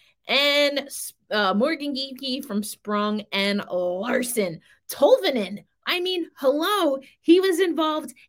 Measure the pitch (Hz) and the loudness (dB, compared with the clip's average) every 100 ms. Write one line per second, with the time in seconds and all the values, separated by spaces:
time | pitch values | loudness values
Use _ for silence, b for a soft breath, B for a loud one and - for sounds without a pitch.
0 | b b - 247 285 285 285 285 277 - | b b -2 0 2 2 2 0 -6 -10
1 | - - _ 208 196 202 277 311 294 262 | -12 -16 _ 0 2 2 0 0 -4 -6
2 | 269 254 269 262 - 208 208 - - 208 | -8 -10 -6 -6 -4 -6 -6 -10 -6 -2
3 | 208 214 208 196 196 202 - 180 180 180 | -2 -4 -4 -2 0 0 -2 -4 -2 -4
4 | 233 247 247 226 185 160 b b - - | -2 -2 -2 -2 -2 -4 b b -18 2
5 | 285 508 370 254 185 196 - _ - 349 | 6 6 4 0 -2 -6 -14 _ -4 -2
6 | 359 370 330 - 277 294 349 415 330 269 | -2 -2 -4 -2 0 0 0 2 2 0
7 | B B - 349 381 330 370 311 311 302 | B B 4 6 6 2 0 0 0 -2
8 | 302 - | -6 -16